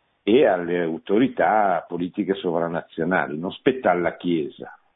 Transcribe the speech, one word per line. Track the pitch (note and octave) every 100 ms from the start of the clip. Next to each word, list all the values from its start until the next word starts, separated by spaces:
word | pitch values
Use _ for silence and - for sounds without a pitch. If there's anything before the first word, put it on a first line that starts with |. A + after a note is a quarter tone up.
| _ _
e | - A#2+ C3+
alle | F2+ E2+ F2
autorità | E2+ D#2+ - G2+ C3 - F2 G#2+ G2+ E2+ -
politiche | F2 F2+ F#2 F#2 F#2+
sovranazionali, | F2+ E2 E2+ E2 - - D#2+ F#2 C#2 D2+
non | F2
spetta | - - B2+ G2+
alla | F2 E2+ -
Chiesa. | F2+ E2+ C#2+ - C#2 - _